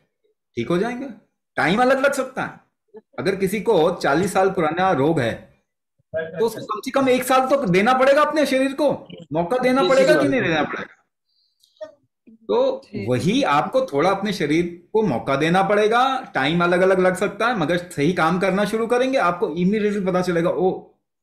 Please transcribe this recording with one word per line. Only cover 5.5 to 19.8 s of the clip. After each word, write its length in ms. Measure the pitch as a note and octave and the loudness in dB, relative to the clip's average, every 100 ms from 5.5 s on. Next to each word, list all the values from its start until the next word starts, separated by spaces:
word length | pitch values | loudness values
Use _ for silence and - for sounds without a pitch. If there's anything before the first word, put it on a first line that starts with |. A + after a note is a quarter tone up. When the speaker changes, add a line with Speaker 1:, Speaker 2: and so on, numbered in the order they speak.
| _ _ _ _ _ _ - | _ _ _ _ _ _ -10
Speaker 1:
तो 300 | - - - | -8 -4 -4
उसको 200 | - C#4+ | -4 -4
कम 140 | C#5 | -4
से 120 | C4+ | 0
कम 180 | C4+ C4 | 0 2
एक 140 | B3+ | 2
साल 240 | B3+ C4 C4 | 2 2 2
तो 180 | C#4 A3 | 0 2
देना 280 | F3+ G#3+ | 2 4
पड़ेगा 280 | B3+ C4 C#4+ | 4 4 4
अपने 240 | D4 D#4 C#4+ | 4 2 0
शरीर 280 | C4 C4+ | 2 0
को, 340 | C4+ C#4+ - - - E3 | 0 0 0 -8 -20 -8
मौका 240 | D#3 E3+ B3+ | -4 -2 0
देना 260 | B3+ B3+ | 2 2
Speaker 2:
जी, 60 | C4+ | 4
Speaker 1:
पड़ेगा 240 | C4+ C4 | 4 4
Speaker 2:
जी, 60 | D#4 | 2
Speaker 1:
कि 60 | C#4+ | 0
Speaker 2:
जी। 40 | |
Speaker 1:
नहीं 120 | C4+ | 0
देना 220 | F#3 D#3 | 0 0
पड़ेगा? 320 | D3 - - - _ _ _ _ _ _ _ _ D#4 - _ _ _ | -2 -6 -12 -18 _ _ _ _ _ _ _ _ -18 -18 _ _ _
तो 520 | A3+ A3 A3 C4+ - - | -20 -4 0 0 -2 -10
Speaker 3:
जी। 220 | - G2+ | -10 -4
Speaker 1:
वही 340 | B2 F3 B3+ | -2 0 0
आपको 380 | G#3 D3 F3 C4 | 2 0 0 -2
थोड़ा 280 | C4 C#3 F3 | -2 0 0
अपने 240 | F#3+ G#3+ | 0 -4
शरीर 560 | F3+ F#3 D#3+ F3 - - | -4 0 0 -2 -8 -4
को 80 | G#3+ | -2
मौका 340 | G#3 A2+ - F3 | 0 -2 -2 -2
देना 280 | D#3 F#3 | 2 2
पड़ेगा। 680 | G3 G#3 G#3+ A#3 C4 C4 - | 2 2 2 2 0 -2 -6
टाइम 300 | C#3+ C#3 E3+ | -4 -2 0
अलग-अलग 360 | F3 F3+ F#3+ F#3+ | 0 2 2 4
लग 160 | F#3 F3+ | 2 0
सकता 320 | G3+ - A3+ | -4 -2 -2
है, 100 | A#3 | 0
मगर 200 | D3 F3 | -2 -2
सही 360 | - - C#3+ | -4 -2 0
काम 260 | F#3 D#3+ F3+ | 2 0 2
करना 260 | G3 F#3 G3+ | 0 0 -2
शुरू 220 | A3 A3+ | -2 0
करेंगे, 300 | B3 C4 C4 | 0 0 0
आपको 320 | F3 F3+ G3+ | 0 0 -4
इमीडिएटली 560 | D#3+ F3+ G#3+ | 0 0 0